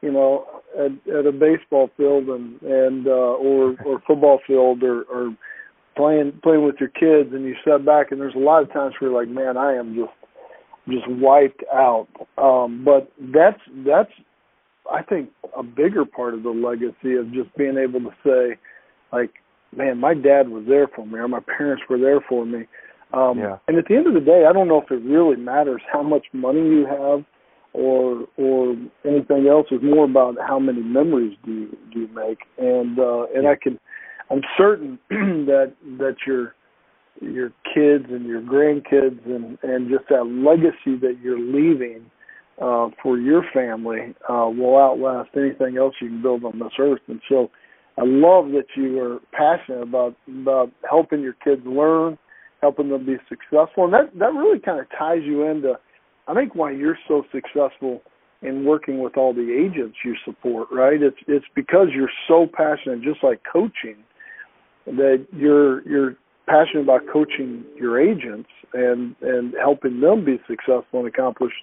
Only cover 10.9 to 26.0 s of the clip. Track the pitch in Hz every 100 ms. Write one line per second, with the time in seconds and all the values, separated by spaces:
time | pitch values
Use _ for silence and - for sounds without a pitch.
10.9 | 127 117 123 135 143 139 - - 135 131
11.9 | 117 110 - - - 135 127 123 120 131
12.9 | 139 135 _ 131 139 175 208 _ 131 131
13.9 | 156 220 _ _ _ _ _ _ _ -
14.9 | 160 - 185 135 _ - 127 120 120 160
15.9 | 208 143 - 120 117 117 113 120 120 120
16.9 | 123 131 127 117 123 117 - 139 135 131
17.9 | 127 117 - - 127 123 117 _ - _
18.9 | _ _ 123 120 _ _ _ _ 120 139
19.9 | 123 135 160 135 139 131 110 107 139 139
20.9 | - 107 113 120 120 - - 147 131 -
21.9 | 127 131 143 139 123 117 120 113 - -
22.9 | _ _ 131 131 123 104 98 - 165 165
23.9 | 220 339 202 139 175 156 180 185 156 143
24.9 | 127 117 151 170 123 120 139 147 120 -
25.9 | 147